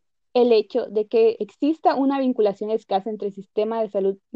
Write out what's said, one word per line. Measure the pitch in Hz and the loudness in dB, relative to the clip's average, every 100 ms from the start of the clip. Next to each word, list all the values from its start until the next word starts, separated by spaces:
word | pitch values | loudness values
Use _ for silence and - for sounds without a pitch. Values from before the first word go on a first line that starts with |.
| _ _ _ | _ _ _
El | 254 240 | 2 4
hecho | 220 202 240 - | 4 2 -4 -4
de | 202 214 | -4 0
que | 226 226 - | 2 2 2
exista | 208 _ 294 320 359 | -6 _ -2 0 0
una | 277 269 277 | 2 0 0
vinculación | 254 247 214 196 208 | 0 0 0 -2 -4
escasa | 220 - 190 220 | -6 -2 -4 -4
entre | 214 202 | -8 -10
el | |
sistema | 196 190 - 214 226 | -12 -8 -4 -4 -4
de | 214 | -4
salud | 202 196 196 _ | -2 -2 -4 _